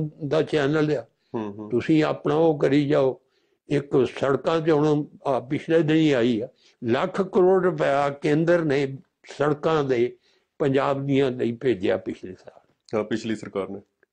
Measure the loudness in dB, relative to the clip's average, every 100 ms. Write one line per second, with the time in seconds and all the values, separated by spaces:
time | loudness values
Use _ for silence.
0 | -2 -8 -4 -2 -2 -2 0 0 0 -2
1 | -6 _ _ -8 -8 -10 -4 -4 2 2
2 | 2 -2 -2 2 2 2 2 2 2 2
3 | 2 -2 _ _ _ _ _ -4 0 0
4 | 0 0 -2 0 0 0 2 2 2 0
5 | -2 -8 -4 -4 -2 -8 0 2 4 4
6 | 4 2 2 0 -4 _ _ _ -2 0
7 | 0 -4 -2 2 4 4 2 0 0 2
8 | 0 -2 0 2 4 2 2 0 -2 -6
9 | -16 _ -20 -2 0 0 0 0 0 0
10 | 0 -4 _ _ _ _ 0 2 0 -2
11 | 0 2 2 0 -4 -2 -2 -2 0 -2
12 | -4 -12 -14 -18 -20 -20 _ _ _ -6
13 | -4 -6 -4 -8 -6 -8 -8 -10 -16 _
14 | _